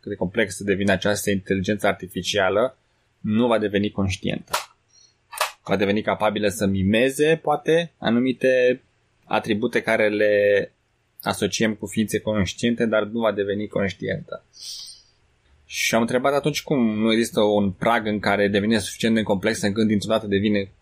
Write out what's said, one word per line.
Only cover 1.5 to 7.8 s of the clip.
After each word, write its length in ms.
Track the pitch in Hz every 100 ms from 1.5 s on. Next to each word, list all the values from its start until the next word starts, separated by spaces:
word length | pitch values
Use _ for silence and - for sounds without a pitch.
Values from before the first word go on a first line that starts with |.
| 98 92 104 104
artificială, 880 | 95 90 - 87 104 95 98 127 - _ _ _ _
nu 260 | 110 107 123
va 120 | 110
deveni 320 | 107 101 104
conștientă. 600 | - 98 92 - - - - - _ _ _ _ _ _ - - -
Va 120 | - 95
deveni 260 | 98 104
capabilă 460 | 104 95 107 104 104
să 180 | 95 101
mimeze, 720 | 98 95 110 131 135 151 160
poate, 500 | 156 147 - 160